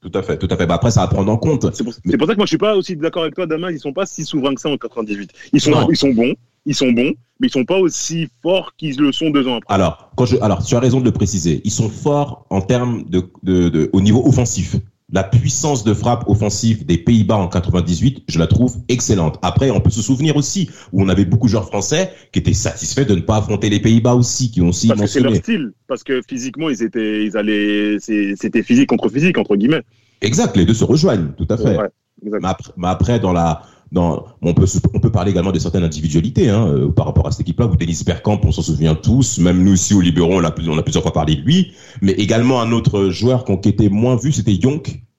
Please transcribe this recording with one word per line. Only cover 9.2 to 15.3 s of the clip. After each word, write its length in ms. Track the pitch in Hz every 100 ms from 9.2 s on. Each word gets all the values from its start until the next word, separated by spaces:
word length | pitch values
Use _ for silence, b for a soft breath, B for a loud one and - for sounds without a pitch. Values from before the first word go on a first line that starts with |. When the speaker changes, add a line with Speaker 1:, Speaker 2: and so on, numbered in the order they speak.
| 160
Speaker 2:
deux 160 | 143 127
ans 80 | 120
après. 180 | -
Speaker 1:
Alors, 380 | 101 87 - - -
quand 80 | 123
je, 100 | 127
alors, 220 | 107 90
tu 120 | - 123
as 40 |
raison 200 | 127 131
de 60 | 123
le 60 |
préciser. 500 | - 98 98 80 76
Ils 80 | 101
sont 180 | - 110
forts 560 | - 147 143 139 117 _
en 120 | 95
termes 440 | 95 123 123 117 -
de, 140 | 90 90 -
de, 260 | 92 90 87
de, 200 | 80 76
au 80 | 95
niveau 220 | 98 107 -
offensif, 480 | 131 120 - 92 - - _ _
la 120 | 92
puissance 600 | 95